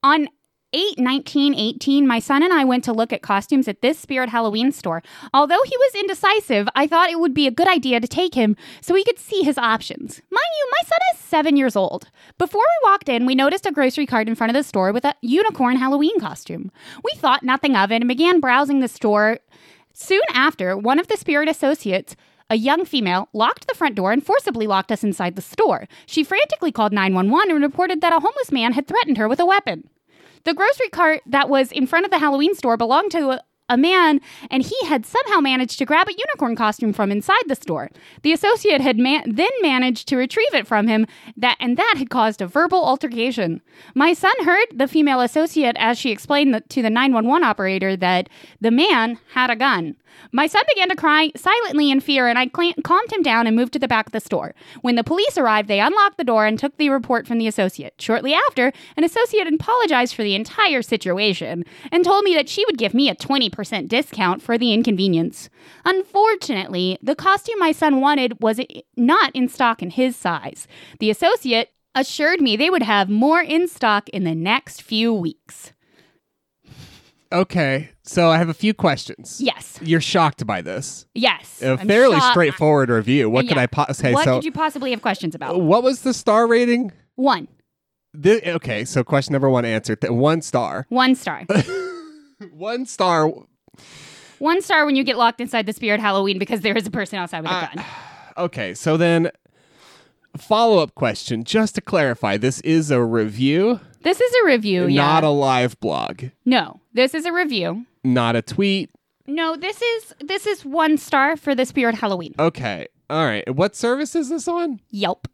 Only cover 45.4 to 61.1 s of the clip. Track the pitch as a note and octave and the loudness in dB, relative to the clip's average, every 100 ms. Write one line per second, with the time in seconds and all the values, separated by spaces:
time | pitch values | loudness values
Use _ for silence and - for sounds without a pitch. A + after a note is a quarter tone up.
45.4 | D#4+ D#4+ C4 - A3+ A#3+ C4 G#3 - C#4+ | 0 2 0 2 0 0 -4 -6 -2 2
46.4 | C#4+ A3+ - - A3 A3+ C4+ A#3 A3+ D#4 | 2 0 -2 -2 0 2 2 2 2 2
47.4 | D4 G#3 F#3+ F#3+ F#3+ F#3+ F3+ F3+ F#3+ - | 2 0 -2 -2 -2 0 0 0 -2 -12
48.4 | - _ A3+ A#3 F#4 C#4+ A3+ A#3 _ B3+ | -20 _ 2 2 4 2 0 -4 _ -2
49.4 | B3+ A3+ C4+ G3+ E3 - _ - - A#3+ | 0 0 0 0 -4 -10 _ -20 -6 -2
50.4 | D#4 - C#5 A4 F#4 F4+ D#4 D4+ D#4 - | 2 2 2 0 0 0 2 2 2 -2
51.4 | F#4 A4+ A4 D4 D4 C4+ C4 C#4 B3 A#3 | 0 0 0 2 2 2 2 2 2 2
52.4 | B3+ - E4+ E4+ - F4+ A#4 G#4+ D#4+ A#3 | -2 0 -2 -2 0 0 0 -2 2 2
53.4 | A#3 A3+ B3 C#4+ B3 A#3 G#3+ A3 - G3 | 2 2 0 -2 -2 -2 -2 -8 -6 -6
54.4 | - - - - B3 A#3+ A3+ E4 G4+ - | -6 -14 -20 -6 0 0 0 0 0 0
55.4 | B3 G#3+ G#3 G3+ A#3 G#4 G4+ G4+ B3+ A3 | 2 0 0 0 2 2 2 0 0 2
56.4 | G#3+ A3 C#4+ - D4 C4+ A#3 A#3+ - A#3 | 2 0 -4 0 0 0 0 -4 -2 -2
57.4 | A3 - F#3+ - C3+ _ - A3+ C4 D#4 | -2 0 -2 -4 -16 _ -2 -2 0 0
58.4 | C5+ - B3 - - - E4 A4+ A#4 G#4+ | 0 2 0 -2 -12 -2 -2 0 0 0
59.4 | E4+ D#4 - B4 G#4+ C4+ B3 - G#3 G3 | 0 -2 0 0 2 2 0 -2 -2 -2
60.4 | A3 - G4+ C4+ A3 A3 F#3 | -4 -2 0 0 -2 -4 -2